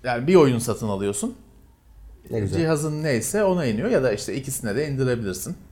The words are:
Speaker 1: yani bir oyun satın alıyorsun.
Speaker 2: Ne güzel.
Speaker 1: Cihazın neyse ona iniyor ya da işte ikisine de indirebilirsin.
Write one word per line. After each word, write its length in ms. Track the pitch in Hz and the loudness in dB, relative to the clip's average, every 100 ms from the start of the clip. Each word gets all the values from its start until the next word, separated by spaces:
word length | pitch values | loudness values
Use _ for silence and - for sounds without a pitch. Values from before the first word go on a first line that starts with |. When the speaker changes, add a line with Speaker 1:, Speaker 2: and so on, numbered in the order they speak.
Speaker 1:
yani 240 | 127 120 135 | -2 -2 6
bir 80 | 185 | 8
oyun 240 | 143 120 | 8 4
satın 300 | 117 104 110 | 0 -2 -2
alıyorsun. 460 | 98 101 101 240 - - - - _ _ - - - - | 0 -2 -2 -6 -8 -20 -20 -20 _ _ -20 -20 -20 -6
Speaker 2:
Ne 80 | 117 | -4
güzel. 200 | 98 165 | -2 0
Speaker 1:
Cihazın 440 | 160 156 156 151 | 0 0 -2 -4
neyse 400 | 156 120 - 208 | 0 0 0 0
ona 220 | 196 180 135 | 2 2 0
iniyor 240 | 107 147 | -2 0
ya 140 | 202 | 2
da 80 | 127 | 2
işte 240 | 104 - 113 | -2 -4 -6
ikisine 400 | 131 131 113 104 | -6 -6 -4 -2
de 120 | 151 | -2
indirebilirsin. 680 | 135 127 117 104 90 - 180 - | -2 0 0 -4 -6 -10 -12 -16